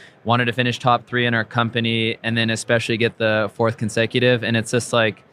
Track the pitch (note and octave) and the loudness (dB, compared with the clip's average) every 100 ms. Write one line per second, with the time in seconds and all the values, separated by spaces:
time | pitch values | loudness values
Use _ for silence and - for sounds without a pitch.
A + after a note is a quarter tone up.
0 | - _ G#2+ A#2+ A#2 A#2 B2 A#2 B2 A#2+ | -20 _ -2 0 0 0 -2 0 0 0
1 | - B2 A#2+ A#2 A2 A#2+ A2+ A#2 A2+ A2+ | 0 -2 0 0 -2 -2 0 0 -2 0
2 | A2+ A#2 A2+ A#2 A2+ A2+ - A#2 - A#2 | -2 -4 -4 -2 -2 -2 0 0 0 0
3 | A#2 - A2 G#2+ G2+ - A2+ - G#2+ A#2 | 0 0 0 0 -2 0 -2 -2 -4 -2
4 | A2+ B2+ B2 A#2+ A2 A2+ G#2+ B2 - A#2+ | 0 2 2 2 0 -2 0 -2 0 2
5 | A2 - _ | 2 -2 _